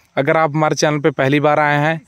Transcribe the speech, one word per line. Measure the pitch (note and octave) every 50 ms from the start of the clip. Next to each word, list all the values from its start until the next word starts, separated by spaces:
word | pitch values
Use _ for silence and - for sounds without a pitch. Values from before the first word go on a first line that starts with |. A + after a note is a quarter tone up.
| _ _ -
अगर | - C#3 C#3+ D#3+
आप | D#3+ D#3+ D#3 C#3+
हमारे | D#3 D#3 D3+ D3+
चैनल | C#3+ - D#3 D3+ D3+
पे | C#3+ D#3+ C#3
पहली | - C#3 C3 C#3+ D3
बार | C#3+ D3+ D3 D3+
आए | D3+ D3 D3 D3
हैं | D3 D#3 E3 D#3+ -